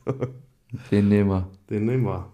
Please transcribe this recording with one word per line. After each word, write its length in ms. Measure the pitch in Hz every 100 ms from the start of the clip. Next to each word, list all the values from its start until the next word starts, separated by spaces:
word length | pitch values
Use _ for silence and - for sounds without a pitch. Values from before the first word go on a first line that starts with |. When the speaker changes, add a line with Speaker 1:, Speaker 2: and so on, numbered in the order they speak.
| -
Speaker 1:
<laughs> 180 | 131 127 - - _ _ 117 -
Speaker 2:
Den 160 | 101 101
nehmen 200 | 104 101
wir. 180 | 95 92 - -
Speaker 1:
Den 160 | 104 107
nehmen 180 | 127
wir. 240 | 107 92 90